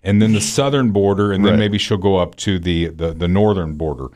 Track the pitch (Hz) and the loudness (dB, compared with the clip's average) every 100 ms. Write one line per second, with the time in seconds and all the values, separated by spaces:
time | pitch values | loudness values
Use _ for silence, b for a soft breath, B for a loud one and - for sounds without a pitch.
0 | 92 101 110 107 - - 139 139 123 101 | -2 2 4 2 0 -2 0 2 0 2
1 | 98 98 104 95 101 107 104 101 - 104 | 2 2 0 2 2 2 0 -2 -2 -2
2 | 98 95 87 - - 92 85 82 82 80 | 0 2 0 -4 -4 -2 0 -2 -2 -4
3 | 82 80 87 92 107 95 80 76 80 67 | -6 -4 0 2 2 0 -2 -4 -6 -6
4 | 64 | -10